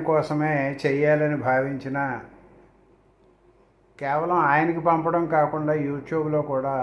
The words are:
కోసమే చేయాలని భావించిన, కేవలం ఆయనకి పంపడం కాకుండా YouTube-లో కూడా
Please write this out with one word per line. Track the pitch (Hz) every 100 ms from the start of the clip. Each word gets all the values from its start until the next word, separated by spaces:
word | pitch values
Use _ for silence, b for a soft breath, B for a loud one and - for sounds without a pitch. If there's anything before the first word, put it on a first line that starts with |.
కోసమే | 160 156 - 151 151 147 135 139 147
చేయాలని | 139 147 151 151 147
భావించిన, | 123 131 139 135 131 139 135 117 - - - - - _ _ _ _ _ _ _ _ _ _ _ _ -
కేవలం | 139 151 170 175
ఆయనకి | 147 147 165 165
పంపడం | 170 160 165 170 160
కాకుండా | 156 147 156 151
YouTube-లో | 151 139 143 139 160 156 151
కూడా | 143 131 135 135